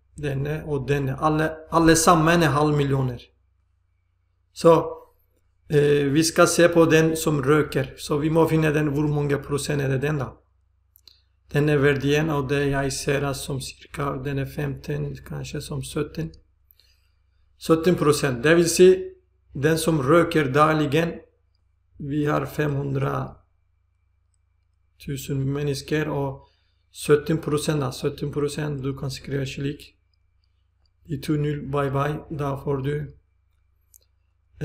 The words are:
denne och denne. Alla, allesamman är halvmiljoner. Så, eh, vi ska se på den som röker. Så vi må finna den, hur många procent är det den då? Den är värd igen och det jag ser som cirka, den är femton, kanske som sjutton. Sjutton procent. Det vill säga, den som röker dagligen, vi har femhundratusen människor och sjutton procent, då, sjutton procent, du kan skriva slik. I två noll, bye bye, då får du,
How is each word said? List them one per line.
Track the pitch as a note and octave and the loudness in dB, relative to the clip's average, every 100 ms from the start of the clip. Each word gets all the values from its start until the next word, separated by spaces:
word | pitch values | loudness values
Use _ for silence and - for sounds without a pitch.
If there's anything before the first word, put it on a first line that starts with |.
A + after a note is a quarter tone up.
| _ | _
denne | - D3 C3+ C#3+ D#3 | -10 -6 -4 -4 -6
och | E3+ C#3+ B2+ | -4 -6 -2
denne. | C#3+ C3+ | -2 -2
Alla, | C3+ D#3 D#3 D#3 - - | -2 0 2 0 -4 -2
allesamman | E3 D#3+ D#3+ G3 E3 D#3 E3+ | 4 6 6 6 6 6 4
är | D#3 | 4
halvmiljoner. | C#3+ D3+ D3 C#3 C3+ B2+ A#2+ - _ _ _ _ _ _ _ _ _ _ _ _ | 2 2 2 0 0 -2 -4 -14 _ _ _ _ _ _ _ _ _ _ _ _
Så, | - E3 D#3+ - - - _ _ _ _ _ - | 2 6 6 4 -8 -18 _ _ _ _ _ -2
eh, | D3 D3 C#3+ | 2 4 4
vi | C#3+ C#3+ | 2 2
ska | D#3+ - E3+ | 2 4 4
se | - E3+ | 6 4
på | E3+ | 6
den | D#3+ D#3+ D#3+ D#3+ | 6 6 4 0
som | - D3 | -2 0
röker. | B2+ D3+ C#3+ D3+ C3 - | 2 2 2 -2 -6 -8
Så | - D3+ | -4 -2
vi | D#3 | 0
må | E3 D#3+ | 2 2
finna | D#3+ D#3 | 2 2
den, | D3+ D3+ | 0 0
hur | C#3 D3+ | 0 0
många | D3 C#3+ C#3 | 0 0 -2
procent | C#3 C#3 - C#3+ | -2 -6 -2 -4
är | C3+ | -2
det | C3+ | -2
den | C#3+ D3+ | -2 -4
då? | A2+ - _ _ _ _ _ _ - _ _ _ _ | -6 -10 _ _ _ _ _ _ -20 _ _ _ _
Den | C#3+ D3+ | -2 2
är | D3 | 2
värd | C#3 C3+ | 2 2
igen | C#3 D3 D#3+ | 2 0 0
och | C#3+ C3 | -2 -2
det | C#3+ | -2
jag | C#3+ C#3 C#3 | 0 -2 -2
ser | - - C#3 C#3 | -4 -2 -2 -2
som | C3+ - C3+ | -6 -6 -8
cirka, | C3 - - - C#3+ | -8 -16 -18 -8 -8
den | C#3 C#3 C#3 | -6 -6 -6
är | C3+ | -6
femton, | - C#3+ C3+ - D3 C#3+ C3+ - | -6 -6 -6 -8 -6 -6 -10 -12
kanske | D3 C3 D3+ | -12 -10 -10
som | C3+ C#3+ | -10 -10
sjutton. | C3 D#3+ D3+ - D#3+ - _ _ _ _ _ _ _ _ _ _ _ _ - | -8 -6 -6 -6 -10 -12 _ _ _ _ _ _ _ _ _ _ _ _ 0
Sjutton | D#3+ F3 | 2 2
procent. | E3+ D3+ C#3 C#3+ A#2+ | 2 2 2 0 -2
Det | D3 | 2
vill | E3+ E3 | 4 4
säga, | E3 F#3 F#3 - - _ _ _ | 6 6 6 0 -14 _ _ _
den | C#3 D3 D#3+ | -4 0 0
som | E3+ D#3+ | 0 0
röker | B2+ E3+ - D#3 | 4 4 4 2
dagligen, | C#3 C#3 D#3 D#3 D3 D3 E3+ - - _ _ _ _ _ _ - | 0 2 2 2 0 0 -2 -6 -16 _ _ _ _ _ _ -14
vi | C#3+ D3 D3 | -8 -4 0
har | D3+ C3+ | -2 -4
femhundratusen | - D3+ C#3 C#3+ C3+ C#3+ C3+ C3 - _ _ _ _ _ _ _ _ _ _ _ _ _ _ _ _ - C#3 - C#3 C3+ | -4 -2 -2 -4 -4 -4 -4 -8 -14 _ _ _ _ _ _ _ _ _ _ _ _ _ _ _ _ -12 -10 -6 -4 -4
människor | C#3+ D3 C3+ - D3+ D3+ | -4 -4 -6 -4 -4 -2
och | C#3+ C#3 C3+ - _ _ _ _ - - | -4 -6 -8 -18 _ _ _ _ -12 0
sjutton | D3 - D#3+ | 0 2 -4
procent, | - D3+ D#3 D3+ | -2 -4 -2 -2
då, | B2+ | -4
sjutton | - C#3+ - D3 | -4 -6 -6 -8
procent, | D3 C#3+ D3+ D3+ C#3+ | -4 -4 -4 -6 -6
du | C3 C3+ | -8 -6
kan | C#3 | -8
skriva | C3+ - C#3 C3 | -10 -8 -6 -6
slik. | D3+ C#3+ D3 - _ _ _ _ _ _ _ _ _ _ _ | -6 -8 -8 -16 _ _ _ _ _ _ _ _ _ _ _
I | - C#3 | -10 -10
två | - | -4
noll, | D3+ D3 D3 C#3 | -2 -2 -4 -4
bye | C#3+ C#3 | -4 -2
bye, | C#3 C#3+ D3+ - | -2 -2 -4 -8
då | D3 C#3+ C3+ | -6 -6 -6
får | D3 C#3 | -4 -4
du, | C3+ D3 C#3 - _ _ _ _ _ _ _ - _ _ _ _ _ - | -2 -6 -8 -14 _ _ _ _ _ _ _ -20 _ _ _ _ _ -6